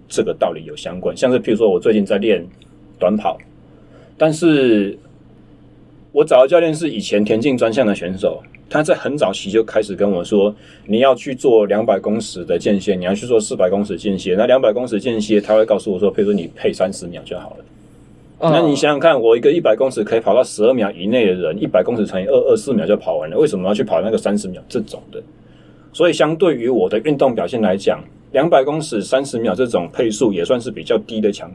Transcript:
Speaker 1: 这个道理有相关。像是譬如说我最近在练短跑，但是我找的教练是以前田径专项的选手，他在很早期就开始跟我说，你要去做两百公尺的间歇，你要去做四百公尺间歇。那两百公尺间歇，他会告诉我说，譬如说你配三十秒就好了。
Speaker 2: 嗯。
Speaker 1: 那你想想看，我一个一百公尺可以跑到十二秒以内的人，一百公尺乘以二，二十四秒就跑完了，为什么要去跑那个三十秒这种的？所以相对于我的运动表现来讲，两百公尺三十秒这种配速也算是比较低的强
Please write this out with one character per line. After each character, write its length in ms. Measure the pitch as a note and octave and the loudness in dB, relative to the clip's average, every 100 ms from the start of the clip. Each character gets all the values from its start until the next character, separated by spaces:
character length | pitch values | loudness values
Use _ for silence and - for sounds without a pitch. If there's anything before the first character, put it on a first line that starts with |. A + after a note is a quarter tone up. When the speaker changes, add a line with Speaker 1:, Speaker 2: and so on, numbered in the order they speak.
| - | -8
Speaker 1:
这 140 | - | -4
个 100 | G#2+ | -4
道 200 | D#2+ F#2 | -2 -4
理 120 | D#2+ | -4
有 120 | D#2 D2+ | -14 -14
相 240 | - F2+ | -12 -8
关。 140 | F2+ E2+ | -8 -2
像 160 | C3 | 0
是 80 | B2+ | 0
譬 100 | - | 0
如 60 | G#2+ | 0
说 120 | A2 | 2
我 120 | F2 | 2
最 120 | A#2+ | 2
近 140 | G#2+ G2 | 0 0
在 120 | G2+ | 0
练 280 | A2+ F#2 F2 - - - - - | 0 -2 -4 -20 -20 -20 -18 -2
短 160 | F#2 G#2+ | 0 0
跑， 200 | F2 - - - - - - - - - | -4 -6 -14 -20 -20 -20 -20 -20 -10 0
但 160 | D#3 | 0
是 640 | D#3 E3+ D3 B2+ G#2+ G2 - - - - - - - - - - - - | 2 2 4 4 2 0 -6 -18 -20 -20 -20 -20 -20 -20 -20 -20 -20 -4
我 120 | C#3+ | 0
找 180 | D#3 - | 4 6
的 40 | C3 | 6
教 140 | F3 | 4
练 120 | E3 | 2
是 160 | D3+ D#3+ | 0 -4
以 120 | A2 | -6
前 240 | F#2+ G#2 | -2 0
田 160 | G#2+ A2+ | 2 2
径 180 | C#3+ B2+ | 2 2
专 140 | A#2 | 0
项 120 | A2 | 2
的 80 | A2 | 0
选 240 | G2 E2+ F#2 | 0 -6 -4
手， 240 | G2 - - - - | -4 -4 -14 -20 -6
他 160 | D3+ | -2
在 100 | D3+ | 0
很 240 | - B2 D3 | 0 -2 -2
早 140 | A2 | -2
期 180 | G2 G2 | -2 -2
就 140 | G#2+ | 0
开 180 | A2 A2 | 0 -2
始 140 | G#2 F2+ | -2 -2
跟 120 | G2+ | -2
我 140 | F2+ | -2
说， 320 | F2 G#2 G2+ G#2 - - - | 0 2 2 -2 -16 -14 -2
你 140 | A2 | 2
要 120 | C3+ | 2
去 220 | B2+ C#3+ | 2 -2
做 320 | B2+ C#3 A2 G2+ | -2 4 4 4
两 180 | G#2 | 0
百 140 | A#2 G#2+ | 0 0
公 220 | G#2 A2 | -2 -4
尺 240 | A2 F#2 | -6 -10
的 120 | E2+ F2 | -4 -2
间 240 | A2+ G2+ | 0 0
歇， 140 | F#2 | 0
你 100 | F#2 | -2
要 80 | F2+ | -2
去 140 | G#2 A#2+ | -4 0
做 140 | A2+ | 0
四 160 | G#2 A2 | 0 0
百 120 | F2+ | 0
公 140 | G2 | 0
尺 140 | G2+ E2+ | -2 -4
间 200 | G2+ F#2+ | -4 -4
歇。 200 | F#2+ F#2 | -2 0
那 80 | B2 | 4
两 140 | C3 | 4
百 120 | A#2+ | 4
公 140 | G#2+ B2 | 0 -2
尺 140 | G#2+ | -4
间 200 | B2 A2+ | -2 -4
歇， 200 | G#2+ G#2+ | 0 0
他 160 | G#2 A2 | 2 2
会 80 | |
告 120 | A2 G#2 | 4 0
诉 160 | A2 | -2
我 60 | F#2 | -2
说， 140 | G2 | 0
譬 60 | G#2 | 0
如 60 | G2+ | 0
说 60 | |
你 160 | G2+ E2 | 0 -4
配 180 | - A2 | -4 -4
三 200 | - F#2+ | -2 -4
十 120 | F#2+ F2 | -4 -12
秒 120 | F2 | -14
就 120 | - F2+ | -12 -12
好 140 | - - | -14 -20
了。 60 | - - - - - - - - | -20 -20 -20 -20 -20 -20 -20 -2
Speaker 2:
嗯。 140 | E3 | 2
Speaker 1:
那 80 | D#3 | 4
你 160 | D#3+ C#3 | 2 2
想 160 | D3 | 2
想 80 | C#3+ | 4
看， 200 | E3 C#3 | 4 4
我 160 | A2+ A#2 | 4 4
一 40 | |
个 100 | C#3+ | 4
一 100 | E3 | 2
百 140 | A#2+ | 2
公 160 | G#2+ C3+ | 2 0
尺 140 | B2+ | -2
可 120 | G#2 A2+ | -2 0
以 40 | |
跑 140 | G#2 | 2
到 100 | A2+ | 2
十 200 | B2+ - | 2 2
二 80 | A2 | 2
秒 160 | C3 G2+ | 2 -2
以 160 | E2+ F#2+ | -4 -2
内 180 | B2+ G#2 | 0 2
的 60 | |
人， 280 | F#2 E2 F#2 | 0 -2 -4
一 60 | D3+ | 0
百 160 | F#2 | 0
公 140 | A#2+ A#2+ | 2 -2
尺 100 | G2 | -2
乘 160 | F#2+ | -4
以 40 | F#2+ | 0
二， 60 | |
二 240 | C3 C3 A2 | 2 2 0
十 60 | |
四 100 | - | 0
秒 140 | A2 E2 | -2 0
就 100 | G#2 | 0
跑 200 | - D#2+ | -2 -4
完 120 | D#2 | -2
了， 80 | G#2+ | 0
为 80 | |
什 140 | D#3 F#2+ | 0 0
么 80 | F#2 | -2
要 80 | |
去 80 | G#2 | -2
跑 180 | A#2 E2+ | -2 -2
那 60 | F#3 | 0
个 80 | A2 | -2
三 220 | - G#2 | -2 -4
十 80 | - | -6
秒 160 | E2+ - | -12 -8
这 100 | B2 | -8
种 200 | - - - | -8 -14 -16
的？ 100 | - - - - - - - - | -18 -18 -20 -20 -20 -20 -20 -10
所 160 | - E3+ | 0 0
以 40 | |
相 240 | C#3+ D#3 D#3+ | 2 0 2
对 180 | F#3 | 0
于 140 | B2+ A#2 | 0 0
我 200 | A#2+ F#2 | 0 0
的 80 | G#2+ | -2
运 180 | D3+ C#3+ | 0 2
动 160 | C#3 | 0
表 100 | A2+ | 0
现 160 | F2 A#2 | -4 -2
来 160 | G2+ G2 | 0 0
讲， 240 | - F2 - - - | -2 -4 -6 -20 -4
两 180 | C3 E3 | -2 2
百 140 | D#3+ | 2
公 180 | C3+ D#3 | 2 -2
尺 220 | D#3 G#2 | -4 -6
三 220 | F#2+ C3 C#3 | -2 -2 -2
十 100 | A#2+ | -4
秒 120 | A2+ | -2
这 140 | B2+ B2 | -2 0
种 220 | F#2+ E2+ | -2 -4
配 160 | - A#2+ | -4 -2
速 240 | G#2 A#2+ | 0 0
也 120 | F#2 | 0
算 160 | E2+ B2+ | 0 -2
是 100 | A#2 | -4
比 140 | G#2+ | -8
较 120 | D#2+ A2 | -4 -4
低 240 | G#2+ A2 | -4 -4
的 120 | G#2+ | -2
强 180 | G2+ F2 | -4 -10